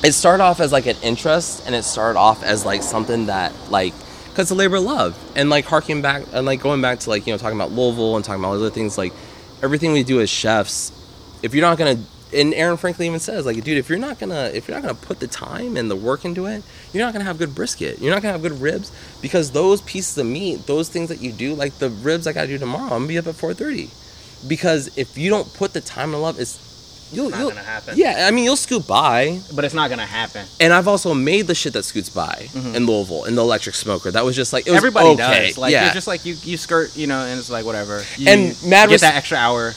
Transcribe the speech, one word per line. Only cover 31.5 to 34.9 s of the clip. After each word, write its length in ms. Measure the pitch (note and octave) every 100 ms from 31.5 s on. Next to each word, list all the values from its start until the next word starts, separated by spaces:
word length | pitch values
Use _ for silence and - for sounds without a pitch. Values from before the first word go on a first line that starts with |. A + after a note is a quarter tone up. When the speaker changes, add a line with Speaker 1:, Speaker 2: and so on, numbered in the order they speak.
| E3+
Speaker 1:
shit 160 | D#3+
that 120 | A#2 -
scoots 240 | A2 F#2+
by 400 | G2 D#2+ D#2+ G2+
Speaker 2:
Mm-hmm. 220 | C3 B2+ A#2
Speaker 1:
in 100 | A#2+
Louisville, 380 | G#2+ F#2 E2
in 120 | - A#2
the 60 |
electric 340 | A#2 A2 - -
smoker. 360 | G#2+ F#2+ F#2+
That 140 | F#2+ B2
was 100 | B2+
just 160 | B2
like, 160 | B2+ -
it 40 |
was 60 | F3
Speaker 2:
Everybody 300 | B3